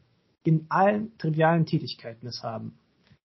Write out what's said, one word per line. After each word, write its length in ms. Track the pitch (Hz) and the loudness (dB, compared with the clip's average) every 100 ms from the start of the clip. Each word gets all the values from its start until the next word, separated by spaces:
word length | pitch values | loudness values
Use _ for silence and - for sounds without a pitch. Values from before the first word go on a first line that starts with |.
| _ _ _ _ | _ _ _ _
in 220 | 165 156 - | 0 2 2
allen 460 | 160 196 208 220 - | 2 2 2 -4 -6
trivialen 480 | 160 156 160 170 | -2 2 4 4
Tätigkeiten 600 | 156 160 120 - 120 117 | 2 -2 -4 -12 -16 -14
es 180 | 120 - | -14 -10
haben. 340 | 120 113 113 - _ _ _ _ | -10 -10 -12 -16 _ _ _ _